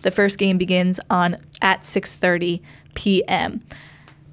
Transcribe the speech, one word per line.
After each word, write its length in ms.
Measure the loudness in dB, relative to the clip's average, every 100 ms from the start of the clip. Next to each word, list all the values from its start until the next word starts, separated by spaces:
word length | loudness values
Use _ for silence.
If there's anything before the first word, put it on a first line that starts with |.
The 100 | -2
first 260 | 2 2 2
game 200 | 0 0
begins 420 | 2 0 2 -2 0
on, 280 | 0 0 -2 -10 -2
at 240 | 0 2 0
six 300 | -2 -2 -2
thirty 460 | 0 0 -2 -4 -8 -20 -18 -6
P 280 | 0 2 2
M. 360 | -2 -2 -6 -14 -20 -20 -20 -20 -20 -20